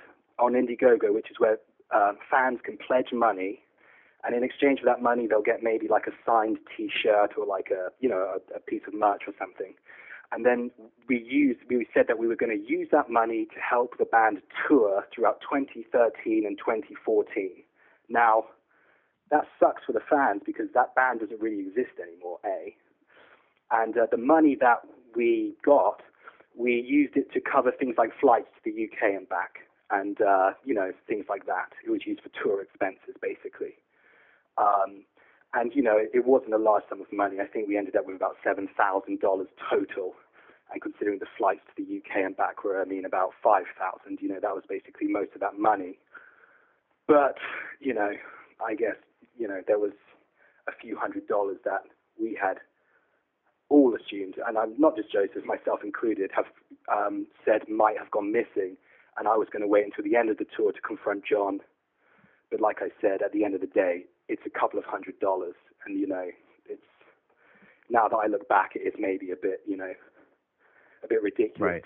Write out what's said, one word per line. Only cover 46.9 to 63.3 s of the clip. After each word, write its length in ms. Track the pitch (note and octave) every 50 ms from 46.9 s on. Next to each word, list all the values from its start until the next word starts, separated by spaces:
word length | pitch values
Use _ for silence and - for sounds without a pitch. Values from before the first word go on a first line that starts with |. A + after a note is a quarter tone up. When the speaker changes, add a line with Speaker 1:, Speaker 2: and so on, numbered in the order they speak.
| _ _ _ -
Speaker 1:
But, 280 | D3+ D3 C#3 C3 - - - - - - - - - -
you 140 | - C3 A#2
know, 180 | G#2+ G#2 G#2 G2 - - - - - - - _ -
I 120 | A2 A2 G#2+
guess, 220 | G2 D3+ D3 D3 - _ _ _ _ - _ _ B2
you 100 | A#2 G2
know, 140 | G2 F#2+ F2+
there 120 | - G#2+ G#2
was 140 | G#2 G2+ - _ _ _ _ _ _ _ _ _ _ _ _ _ _ -
a 40 |
few 260 | - - - A#2 G#2 -
hundred 280 | A2+ G2+ G2+ G2+ -
dollars 320 | - A2 G2+ G2+ G2 F#2 - -
that 200 | G2+ F#2+ G2 - - _ _ _ _ _ A2+
we 180 | A2+ A2+ G#2 -
had 200 | G2+ F#2+ F#2 - - _ _ _ _ _ _ _ _ _ _ _ _ _ _ _ _ _ _ _ _ _
all 260 | D3 D3 C3+ A#2+ G#2+
assumed, 380 | - - - G#2 G2 F#2+ F#2 - - -
and 120 | A#2 A2 A2
I'm, 200 | A2+ A2 A2 C3
not 180 | D#3 D#3 -
just 140 | A2+ - -
Joseph, 360 | - G2+ G2 F#2+ - G2+ -
myself 340 | - G#2 - - - G#2 -
included, 480 | - G#2 - - B2 A2+ G#2+ G2 F#2+ - -
have, 100 | A2 - - - _ _ _ - _ _ - -
um, 320 | G#2 G2+ G2+ G2+ G2+ G2+ - _ _
said 240 | - - G#2+ G#2 - G#2+
might 260 | G#2+ A2 G#2+ G#2+ G#2+
have 140 | - - -
gone 200 | - G#2+ G2+ G#2
missing, 460 | A2 A#2 G#2+ - - G#2 F#2+ F#2 F#2 - _ _ _ _ _ _ _
and 100 | G#2 G#2+
I 100 | G#2 A2
was 120 | A2 G2 -
gonna 160 | - G#2+ G#2
wait 200 | G2+ G#2 G#2 G2+
until 180 | G#2 - - G#2
the 100 | G2+ A2+
end 140 | A#2+ A#2 A2
of 80 | G#2
the 80 | - G#2 - -
tour 180 | - A2 G2
to 80 | F2 -
confront 420 | - - G#2+ - - G#2+ G2+ G2+ -
John. 360 | - A2 G2+ G2+ G2 G2 G2 - _ _ _ _ _ _ _ _ _ _ _ _ _ _ _ _ _
But 100 | A#2 G#2+
like 220 | A2 G#2+ G2 -
I 80 | G2+ F2+ - -
said, 220 | - G2 G2 F#2+
at 100 | G2+ G2